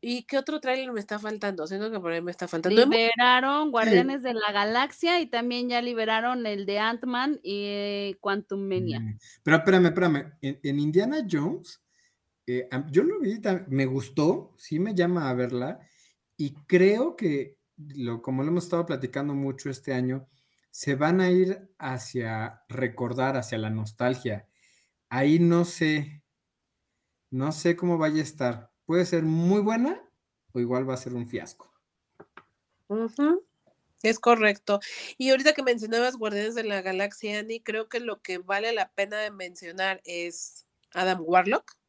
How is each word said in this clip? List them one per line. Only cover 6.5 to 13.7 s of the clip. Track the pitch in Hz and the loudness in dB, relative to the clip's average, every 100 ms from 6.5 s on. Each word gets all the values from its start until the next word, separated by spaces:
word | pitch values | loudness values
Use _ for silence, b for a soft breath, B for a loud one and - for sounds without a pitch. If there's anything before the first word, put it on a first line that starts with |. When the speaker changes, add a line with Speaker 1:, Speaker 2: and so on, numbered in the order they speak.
| 208 196 | -4 -2
Speaker 2:
de | 202 | 0
Ant-Man | 214 233 254 247 269 285 | 0 -2 -4 -2 -2 -2
y, | - 202 202 | -4 -6 -4
eh, | 202 202 202 202 190 | -4 -4 -4 -6 -6
Quantumania. | 202 196 214 196 196 185 113 113 | -4 -4 -4 -6 -2 -2 -2 -4
Speaker 3:
Mm, | 113 107 B B | -6 -10 B B
pero | - 160 | 2 4
espérame, | 175 185 175 | 6 6 6
espérame. | 170 180 147 139 - | 4 2 2 -2 -8
En, | 135 139 | -8 -6
en | 143 143 | -4 0
Indiana | 151 160 214 311 220 | 2 2 2 -2 -2
Jones, | 165 147 330 - - _ _ _ _ _ _ - | -2 -2 -4 -10 -20 _ _ _ _ _ _ -6
eh, | 123 127 | -6 -4
am-, | 131 151 | -6 2
yo | 147 | 2
lo | 294 415 | 2 0
vi, | 247 220 | -2 -2
tam-, | 208 185 | -2 -2
me | - | -2